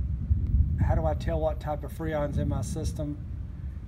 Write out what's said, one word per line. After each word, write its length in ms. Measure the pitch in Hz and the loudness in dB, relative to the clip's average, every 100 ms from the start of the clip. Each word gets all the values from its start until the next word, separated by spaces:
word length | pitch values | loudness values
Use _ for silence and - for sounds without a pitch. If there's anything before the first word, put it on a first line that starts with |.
| - - - - - - - - | -2 -2 2 2 4 4 4 4
How 120 | - 139 | 4 4
do 100 | 156 | 2
I 80 | |
tell 240 | 147 - 160 | 0 0 0
what 220 | 156 151 | 0 0
type 240 | 151 147 | -4 -4
of 80 | 139 | -6
freon's 460 | - 160 151 147 143 | -6 -2 0 0 0
in 100 | - | 0
my 140 | - | 0
system?" 560 | - 156 156 - 147 143 - - - - - - | -2 -2 -2 -2 -4 -6 -8 -8 -8 -8 -8 -8